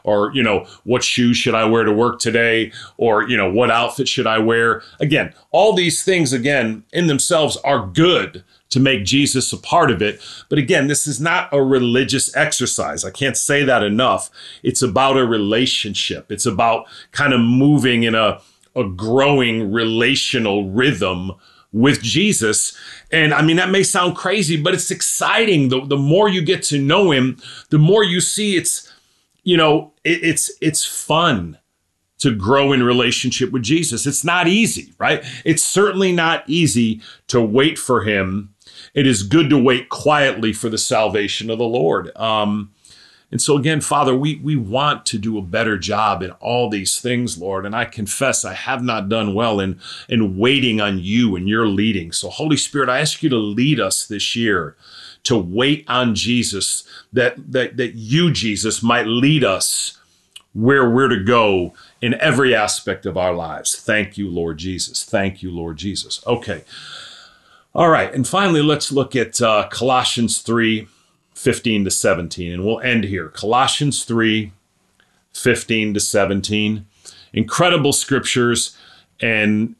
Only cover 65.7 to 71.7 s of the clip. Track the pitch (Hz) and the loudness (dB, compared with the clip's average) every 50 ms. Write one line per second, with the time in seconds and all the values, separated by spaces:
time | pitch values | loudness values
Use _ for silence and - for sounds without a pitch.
65.7 | 80 76 90 101 90 82 - - - - - 113 123 127 - 110 92 - - - | -10 -8 -8 -8 -8 -8 -8 -10 -12 -10 -6 -4 -4 -4 -4 -6 -10 -10 -12 -16
66.7 | - - - - - - - - - - - - _ _ _ _ _ _ _ _ | -20 -20 -18 -18 -18 -18 -20 -20 -20 -20 -20 -20 _ _ _ _ _ _ _ _
67.7 | - 143 170 165 160 120 95 92 - 135 123 - - 190 202 190 170 151 147 156 | -2 0 2 4 4 2 2 0 -2 -4 -4 -2 0 0 0 2 2 2 2 2
68.7 | 147 143 - - 139 139 127 127 - 127 113 113 - - 120 113 110 104 98 - | 0 0 -2 -2 -2 -2 -2 0 -2 -2 -2 -2 -2 -2 0 2 2 2 0 -2
69.7 | - - 117 131 131 127 123 - - 123 117 104 - - - - 113 117 113 110 | -4 -4 0 0 2 2 2 0 0 -2 -2 -2 -2 -4 -4 -2 0 0 2 0
70.7 | 110 107 104 - _ _ _ _ _ _ _ _ _ - - 131 113 - - 117 | 0 -2 -4 -10 _ _ _ _ _ _ _ _ _ -4 -2 -2 0 0 0 0